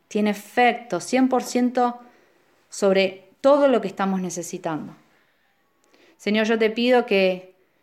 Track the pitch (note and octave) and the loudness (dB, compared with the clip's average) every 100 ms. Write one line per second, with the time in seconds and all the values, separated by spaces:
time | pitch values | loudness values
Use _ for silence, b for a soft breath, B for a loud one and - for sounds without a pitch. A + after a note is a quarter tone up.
0 | _ G#3 G#3+ G#3 - - A#3+ A3 - F3 | _ -4 -2 -4 -6 2 2 2 -6 -8
1 | - B3+ C4 B3+ B3 B3 B3 B3 A#3+ A#3+ | -2 0 2 0 -2 -2 0 0 -2 -4
2 | b b b b b b b - G3 F#3+ | b b b b b b b -2 2 2
3 | F#3+ F#3 - _ C4+ C#4+ C#4+ A3+ G3 F#3+ | 0 -4 -18 _ 2 4 4 2 -2 -4
4 | G3 F#3+ F3+ E3 E3 F3 E3+ D3+ D3 - | -4 -2 -6 -8 -10 -10 -6 -6 -8 -16
5 | _ _ _ _ _ _ _ _ b b | _ _ _ _ _ _ _ _ b b
6 | b b G3+ G#3+ A3 A3+ A3 A3+ A#3+ B3 | b b -4 -2 0 0 0 0 2 2
7 | A#3+ G3 F#3 F3+ - _ _ _ | 2 2 2 -2 -8 _ _ _